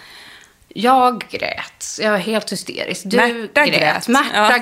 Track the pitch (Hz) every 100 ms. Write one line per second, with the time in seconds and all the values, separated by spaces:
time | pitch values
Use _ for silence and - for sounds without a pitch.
0 | - - - - - _ _ - 233 262
1 | 247 220 - - - - - - - -
2 | 214 202 175 220 214 190 - - - 180
3 | 190 196 233 233 214 - 294 147 151 170
4 | - 269 233 208 214 240